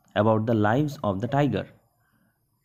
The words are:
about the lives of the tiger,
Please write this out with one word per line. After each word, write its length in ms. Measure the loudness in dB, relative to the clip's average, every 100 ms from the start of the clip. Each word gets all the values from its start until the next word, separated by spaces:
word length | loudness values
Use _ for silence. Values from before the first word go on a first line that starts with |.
| _ 0
about 300 | 2 2 2
the 80 |
lives 440 | 2 2 2 -2 -4
of 180 | -4 -4
the 60 | -2
tiger, 400 | 0 0 -2 -6 -14 _ _ _ _ _ _ _ _